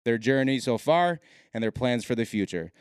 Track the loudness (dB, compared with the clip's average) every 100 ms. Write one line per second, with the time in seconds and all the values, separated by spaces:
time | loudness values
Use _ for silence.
0 | -2 0 2 2 2 0 0 -2 2 2
1 | 2 0 _ -20 _ -4 -4 -2 -2 -2
2 | -2 -2 -2 -2 -2 -4 -10 _